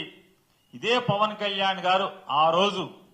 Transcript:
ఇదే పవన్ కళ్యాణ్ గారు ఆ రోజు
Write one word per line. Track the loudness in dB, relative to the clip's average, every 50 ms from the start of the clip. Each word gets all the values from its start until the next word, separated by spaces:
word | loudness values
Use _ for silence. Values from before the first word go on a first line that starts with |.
| -6 -8 -14 -20 -20 _ _ _ _ _ _ _ _ _ -14
ఇదే | -8 -2 -2 0 0
పవన్ | 0 0 0 0 0 0 -2
కళ్యాణ్ | -4 -6 -4 -2 -2 0 0 -2 0
గారు | 0 2 2 2 0 -2 -6 -10 -8 -2
ఆ | 2 4 4 4
రోజు | 4 4 2 2 0 -2 -6 -8 -12 -18 -20 _